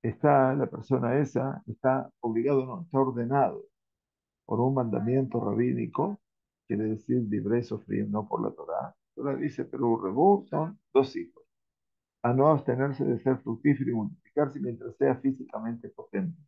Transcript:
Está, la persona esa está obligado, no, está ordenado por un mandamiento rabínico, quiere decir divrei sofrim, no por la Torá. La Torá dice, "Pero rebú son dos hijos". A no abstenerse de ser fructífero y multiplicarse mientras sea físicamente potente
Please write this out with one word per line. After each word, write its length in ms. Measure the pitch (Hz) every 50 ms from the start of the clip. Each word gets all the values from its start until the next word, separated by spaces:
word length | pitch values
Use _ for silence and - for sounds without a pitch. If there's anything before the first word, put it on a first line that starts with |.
Está, 520 | - 117 - - - 147 143 139 131 131 131
la 140 | 143 123
persona 500 | - - 113 113 - 135 127 127 117 123 143
esa 420 | 147 131 - 127 131 135 - - -
está 420 | - 113 _ - 131 131 135 - - _ _
obligado, 440 | - 117 110 113 120 139 143 135 131
no, 160 | 127 117 92 -
está 160 | - - 135
ordenado 680 | 135 131 117 120 120 120 135 143 135 95 78 - - _ _ _ _ _ _ _ _ _ _ _ _ _ _ _ _
por 140 | - 110 110
un 120 | 120 131 135
mandamiento 680 | 131 123 113 104 - 107 117 127 135 135 131 - 120
rabínico, 800 | 107 104 104 110 120 127 127 120 117 113 - - 151 202 202 - _ _ _ _ _ _ _ _ _
quiere 180 | _ 113 104 110
decir 420 | 110 110 107 _ - 123 127 120
divrei 360 | 101 107 104 98 101 117 120 117
sofrim, 460 | - 113 - - - - 104 107 104
no 180 | 101 107 104
por 140 | 107 - -
la 100 | - -
Torá. 440 | - - - - - - - - _ _ _ _ _
La 80 | - 131
Torá 120 | 143 135
dice, 300 | 127 - 147 - - -
"Pero 320 | - - 147 127 117 113 113
rebú 440 | - 95 101 131 165 196 202 196 - _
son 300 | - 151 156 165 - _ _ _ _
dos 220 | 135 135 135 -
hijos". 280 | - - - _ - _ _ _ _ _ _ _ _ _ _ _ _ _ _ _ _ -
A 100 | 120 120
no 140 | 131 139
abstenerse 580 | 156 156 143 147 - 123 123 135 143 135 135 139
de 140 | - 123 113
ser 180 | - 131 131
fructífero 540 | 131 - 120 113 110 - 147 143 143 135 -
y 20 | 120
multiplicarse 680 | 110 104 104 - _ _ _ _ 147 147 135 135 139
mientras 360 | 135 123 117 113 - 117 -
sea 180 | _ 139 139 127
físicamente 760 | 135 - 135 131 131 127 - - 110 110 113 117 117 - -
potente 520 | _ - - - - 101 95 170 170 - -